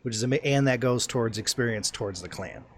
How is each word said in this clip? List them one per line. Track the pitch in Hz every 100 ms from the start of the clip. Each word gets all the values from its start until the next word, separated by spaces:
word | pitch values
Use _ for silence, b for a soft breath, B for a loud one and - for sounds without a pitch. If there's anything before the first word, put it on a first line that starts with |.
which | 127 110
is |
ama-, | 120 135
and | 143 139 139
that | 127
goes | 127 123 -
towards | 127 113 107
experience | 107 - 120 107 104
towards | - 104 92
the | 90
clan, | - 95 - -